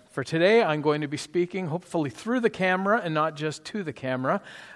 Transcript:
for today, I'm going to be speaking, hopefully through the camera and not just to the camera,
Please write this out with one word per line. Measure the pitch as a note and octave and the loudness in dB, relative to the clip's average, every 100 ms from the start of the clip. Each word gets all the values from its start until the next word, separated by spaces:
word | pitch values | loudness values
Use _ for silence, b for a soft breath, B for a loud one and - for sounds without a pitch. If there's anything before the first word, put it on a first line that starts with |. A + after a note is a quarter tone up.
| _ | _
for | - | -8
today, | A#2+ D#3+ F3+ A3+ | -2 2 6 6
I'm | E3 D3+ | 4 2
going | D3 D3+ | 0 0
to | D3 | -2
be | C#3+ | -6
speaking, | - F3+ F3 G3 F3+ | -4 -2 -2 -2 -4
hopefully | E3+ - E3+ C#3+ | -4 -4 -2 -2
through | - G#3+ B3 | -4 -4 0
the | A3+ | 0
camera | A3 F#3 F#3 F#3+ A#3 | 2 2 2 2 0
and | F3 D#3 | 0 0
not | D#3+ D3+ | 0 -2
just | D3+ C#3+ - | -6 -6 -8
to | G#3+ | -8
the | D#3+ | -8
camera, | - C3 B2+ C3 G3 - B B | -6 -4 -2 0 -2 -4 B B